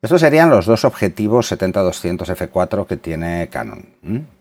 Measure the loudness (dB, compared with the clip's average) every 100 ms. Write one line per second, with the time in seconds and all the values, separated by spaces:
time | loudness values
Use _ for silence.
0 | 2 4 4 6 6 6 4 2 2 0
1 | -4 -2 0 0 0 -2 -2 0 -2 -2
2 | -6 -6 -6 -6 -4 -2 -2 -4 -4 -8
3 | -6 -6 -6 -6 -6 -8 -12 -14 -20 _
4 | -8 -8 -8 _